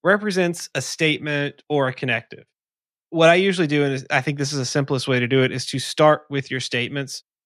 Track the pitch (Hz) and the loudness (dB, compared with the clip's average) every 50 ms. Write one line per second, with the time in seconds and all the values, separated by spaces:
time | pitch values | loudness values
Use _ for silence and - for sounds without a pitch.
0 | - 170 196 208 202 214 185 180 180 175 175 - - - - 139 135 - - - | 0 0 2 2 0 -2 0 0 0 0 -2 -4 -8 -10 -8 -8 -8 -6 -4 -2
1 | 165 156 151 - 143 151 147 143 143 143 - _ - - 147 143 139 127 127 - | 0 0 0 -2 -4 -4 -4 -2 -2 -4 -6 _ -8 -4 -2 0 0 -2 -2 -4
2 | - 131 117 113 117 - - - - _ _ _ _ _ _ _ _ _ _ _ | -4 -2 -2 -2 -4 -8 -16 -20 -20 _ _ _ _ _ _ _ _ _ _ _
3 | _ _ - 165 165 165 170 180 190 196 190 175 175 147 147 147 143 139 139 131 | _ _ 0 4 6 6 6 6 4 2 2 2 2 2 2 2 2 2 0 -4
4 | 135 - 151 139 131 156 147 143 143 135 147 139 127 123 - 147 135 139 147 131 | -4 -2 -2 0 0 -2 -2 -2 -4 -4 -2 -4 -4 -2 -2 -2 -2 0 -2 -4
5 | - - 131 123 123 120 135 135 131 127 - 131 - - - 135 - - - - | -2 0 0 0 0 2 2 2 2 2 0 -4 -8 -6 -6 -6 -6 -4 0 4
6 | 156 151 151 147 - - 143 139 135 - 131 131 123 - - 123 120 - 135 143 | 4 4 4 4 0 -6 -8 -6 -6 -6 -6 -8 -6 -4 -4 -4 -4 -4 -6 -8
7 | 139 127 - - - _ _ _ _ | -8 -8 -10 -14 -16 _ _ _ _